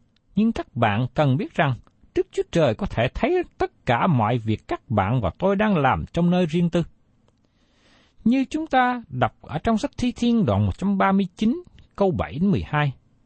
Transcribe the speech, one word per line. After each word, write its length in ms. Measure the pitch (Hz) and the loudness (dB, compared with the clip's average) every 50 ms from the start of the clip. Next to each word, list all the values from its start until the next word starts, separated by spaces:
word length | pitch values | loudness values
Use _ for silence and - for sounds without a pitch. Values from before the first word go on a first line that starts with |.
| _ _ _ _ _ _ - | _ _ _ _ _ _ -2
nhưng 160 | 190 214 226 | 0 0 0
các 240 | 226 - 339 _ - | 0 -4 -8 _ -4
bạn 320 | 123 117 107 101 110 131 127 - | 0 0 0 2 0 -2 -2 -2
cần 240 | - 151 139 127 | 0 0 2 2
biết 180 | 147 233 330 - | 0 -2 -4 -2
rằng 180 | - 165 139 123 - - _ _ _ _ _ - | 0 0 0 0 -4 -8 _ _ _ _ _ -4
Đức 120 | 349 370 _ | -4 -4 _
Chúa 120 | - 392 381 - | -4 -6 -6 -2
Trời 240 | - 170 156 123 107 | 0 2 2 2 0
có 100 | - 202 | -2 -4
thể 220 | - - - 120 127 - | -6 -2 -2 -2 -2 -2
thấy 300 | - - 269 359 370 320 - _ | -2 -2 0 0 0 -2 -4 _
tất 280 | - - - _ _ - | -6 -6 -6 _ _ -2
cả 220 | - 120 120 - | -2 0 2 2
mọi 300 | 196 151 120 107 107 127 | 2 2 2 2 0 0
việc 300 | 120 110 110 107 - _ | -2 -2 -2 -4 -4 _
các 220 | - 339 - _ - | -8 -8 -8 _ -4
bạn 320 | 107 104 95 98 123 131 | 0 0 0 0 0 0
và 100 | 104 87 - | -2 -2 -4
tôi 180 | - 175 190 202 | -2 -2 0 0
đang 220 | 196 214 220 196 | 0 0 0 2
làm 280 | 160 135 131 110 85 73 - - | 2 2 2 2 0 -2 -4 -2
trong 160 | 170 175 175 | 0 0 2
nơi 160 | 180 180 185 | 2 2 0
riêng 240 | 156 151 180 175 170 | 0 0 0 0 0
tư. 140 | - 175 160 - - _ _ _ _ _ _ _ _ _ _ _ _ _ _ _ _ _ _ _ _ _ _ _ _ - - | 0 -2 -4 -4 -8 _ _ _ _ _ _ _ _ _ _ _ _ _ _ _ _ _ _ _ _ _ _ _ _ -2 0
Như 220 | 220 247 269 262 - | 2 2 2 0 -2
chúng 180 | - 311 320 | -4 -8 -6
ta 360 | 320 - 254 247 247 247 247 226 - | 0 0 2 2 2 0 -4 -8 -8
đọc 320 | 131 127 120 110 - _ | -4 -2 -2 -2 -2 _
ở 180 | - - - 156 | -14 -10 -8 -4
trong 180 | - 233 226 | 0 0 0
sách 140 | 208 - - - | 0 -2 -4 -4
Thi 140 | - 247 247 | -2 -4 -4
Thiên 340 | 233 - 240 240 233 233 185 | -2 0 0 2 2 2 2
đoạn 200 | 120 98 98 104 | 2 2 2 2
một 120 | 98 - | 0 -2
trăm 200 | - 180 202 202 | -2 -2 -2 0
ba 140 | 190 196 196 | 2 2 2
mươi 160 | 196 196 196 180 _ | 2 2 0 -2 _
chín, 280 | - 220 220 277 359 359 - _ - - _ - | -2 -2 0 -2 -2 -6 -14 _ -20 -20 _ -4
câu 160 | - 202 190 | -2 0 0
bảy 220 | 156 95 - 147 95 | 0 -2 -4 -4 -4
đến 180 | 143 180 202 | -2 0 0
mười 120 | 175 104 76 | 0 0 -2
hai, 280 | - - 147 147 139 127 - _ _ _ _ _ | -2 -2 0 0 -2 -4 -8 _ _ _ _ _